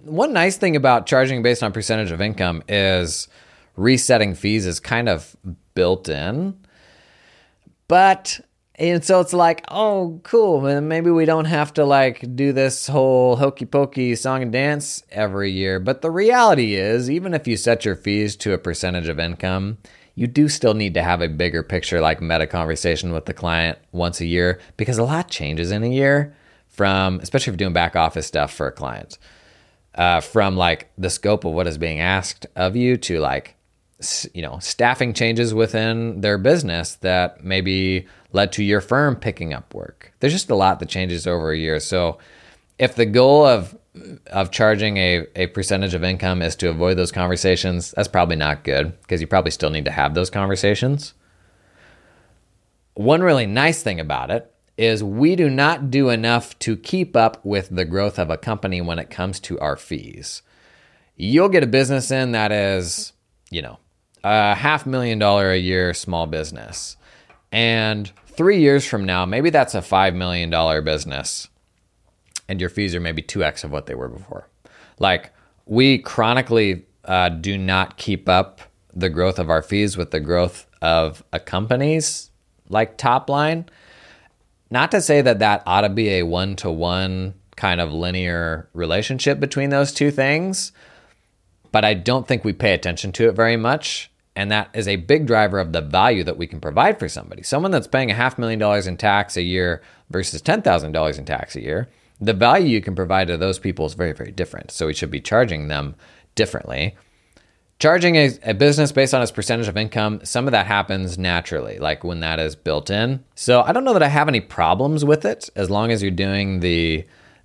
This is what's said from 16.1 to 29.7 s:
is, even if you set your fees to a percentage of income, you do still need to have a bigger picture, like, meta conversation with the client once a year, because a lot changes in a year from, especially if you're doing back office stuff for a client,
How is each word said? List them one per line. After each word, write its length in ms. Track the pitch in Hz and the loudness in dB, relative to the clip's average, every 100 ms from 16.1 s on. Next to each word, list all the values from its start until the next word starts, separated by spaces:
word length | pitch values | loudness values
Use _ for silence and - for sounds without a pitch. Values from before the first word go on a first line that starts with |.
| 170 214 247 226 147 113 | 2 4 6 6 6 2
is, 360 | 98 98 120 123 | 0 0 0 0
even 240 | 165 185 | -4 -2
if 140 | 156 120 | -4 -2
you 100 | 110 | 0
set 280 | 117 113 | 2 0
your 100 | 107 | 0
fees 400 | 87 101 104 104 - | -4 -2 -2 -2 -4
to 160 | 104 | -4
a 40 | 90 | -2
percentage 500 | 90 80 92 90 82 | -4 -4 -4 -4 -4
of 120 | 78 | -4
income, 580 | 85 87 92 95 98 113 - - _ | -6 -4 -4 -2 -4 -8 -16 -20 _
you 100 | - | -6
do 240 | 120 143 151 | -2 2 2
still 240 | 147 117 | 2 2
need 200 | 107 101 | 2 0
to 80 | 85 | 0
have 180 | 87 87 | 0 0
a 80 | 85 | 0
bigger 320 | 76 87 82 | 0 -2 -2
picture, 400 | - 90 - 87 | -2 -4 -2 2
like, 200 | 80 80 | 2 0
meta 260 | 82 82 78 | -2 -2 0
conversation 680 | 87 80 78 87 80 87 | -2 -4 -2 -2 -2 -4
with 120 | 82 | -6
the 80 | - | -8
client 440 | 85 85 82 82 - _ | -8 -2 0 0 -4 _
once 280 | 87 87 - | -4 -4 -4
a 60 | |
year, 340 | 85 87 90 87 - - | -2 0 0 -2 -10 -6
because 200 | 107 117 | -4 -2
a 60 | |
lot 260 | 120 160 175 | 0 -2 -4
changes 420 | - 73 78 87 | -8 -6 -4 -4
in 120 | 104 | -2
a 100 | 117 | -2
year 420 | 131 139 143 147 - _ _ _ | 2 2 2 0 -8 _ _ _
from, 520 | - 98 95 95 92 | -2 0 2 0 -2
especially 300 | - 135 - | -2 -2 -2
if 20 | |
you're 140 | 90 95 | -4 -2
doing 60 | |
back 220 | 85 85 | 0 0
office 300 | 85 80 80 | 2 0 -2
stuff 260 | 71 76 71 | -4 -2 -4
for 160 | - 69 | -4 -8
a 40 | |
client, 480 | - 65 53 - - - _ _ _ _ | -6 -12 -12 -16 -20 -20 _ _ _ _